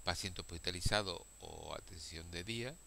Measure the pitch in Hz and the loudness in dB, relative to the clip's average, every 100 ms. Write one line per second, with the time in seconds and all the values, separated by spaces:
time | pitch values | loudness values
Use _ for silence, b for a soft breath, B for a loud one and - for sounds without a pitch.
0 | - 85 98 87 - 85 - 90 - 104 | 2 2 0 -2 -6 -4 -2 4 6 6
1 | 98 85 - - 80 78 78 76 - 85 | 6 -2 -4 -12 -10 -8 -6 -6 -6 -10
2 | - 82 82 85 95 117 120 160 | -6 -6 -4 -4 0 0 -2 -6